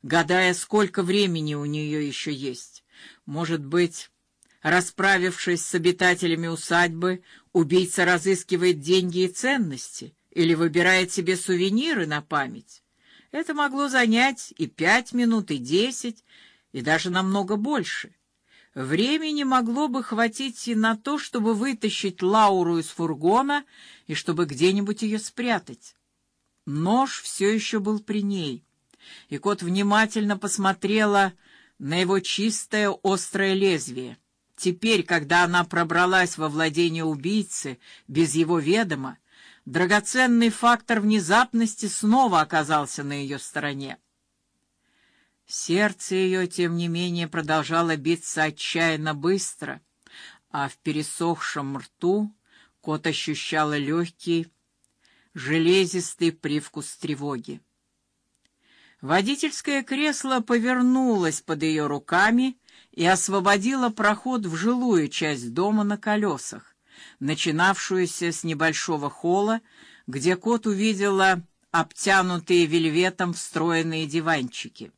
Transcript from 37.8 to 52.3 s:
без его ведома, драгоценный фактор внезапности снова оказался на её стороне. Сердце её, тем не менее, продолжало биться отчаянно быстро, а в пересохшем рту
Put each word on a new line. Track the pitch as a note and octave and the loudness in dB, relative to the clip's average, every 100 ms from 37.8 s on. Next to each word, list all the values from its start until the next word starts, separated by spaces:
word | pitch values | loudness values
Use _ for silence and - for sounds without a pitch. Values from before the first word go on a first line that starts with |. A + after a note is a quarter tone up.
| - - - | -20 -20 -6
без | C#3+ D#3+ D3+ | 0 2 2
его | D#3+ E3+ | 2 2
ведома, | D3 G#3 G#3 D3 C3 A#2+ _ _ - _ - | 2 2 0 -4 -8 -14 _ _ -20 _ -6
драгоценный | C#3 F3+ G#3 G3+ B3+ B3+ A#3 A#3 | -2 2 2 2 2 4 6 4
фактор | - A#3+ A#3 - A3+ | 4 2 2 2 0
внезапности | G#3 G#3+ D#3+ G#3+ B3 A#3 A3+ - G#3 | 2 2 4 4 4 2 0 -2 -6
снова | - G#3+ A#3+ B3+ E3+ | -2 2 4 6 4
оказался | D3+ D#3+ D3+ D#3 C#3 - | 2 0 2 0 0 -6
на | C#3+ C#3+ | -6 -6
её | C#3 C#3 | -6 -8
стороне. | - D3+ C#3+ C#3 C3+ - _ _ _ _ _ _ _ _ _ _ _ _ _ _ _ | -8 -6 -6 -6 -10 -12 _ _ _ _ _ _ _ _ _ _ _ _ _ _ _
Сердце | - - F3 G#3 F#3+ - F#3 | -10 -2 2 2 -2 -4 0
её, | F#3 F#3 F3+ | 2 2 -2
тем | F3+ F3 E3+ | -2 -2 0
не | E3+ | -2
менее, | E3+ F3+ E3+ E3+ | -2 -2 -2 -4
продолжало | E3 D3+ D#3 C#3 E3 E3+ D#3 | -4 0 0 2 0 0 0
биться | C#3 E3+ - - | 0 -2 -2 -2
отчаянно | D#3 D3+ - E3 E3 D#3 D#3 | -2 -2 -6 0 0 0 -4
быстро, | D3 E3 F#3+ - - C3+ C3+ _ _ _ - - - _ | -2 0 0 -2 -10 -12 -12 _ _ _ -20 -20 -20 _
а | C#3+ C#3 | -4 -4
в | - | -4
пересохшем | D#3+ D3+ D3+ - E3+ D#3+ - D3+ C#3 C#3 | -4 -4 -6 -4 -2 -2 -4 -6 -6 -8
рту | - _ F3 G3+ G#3+ | -12 _ 0 0 -2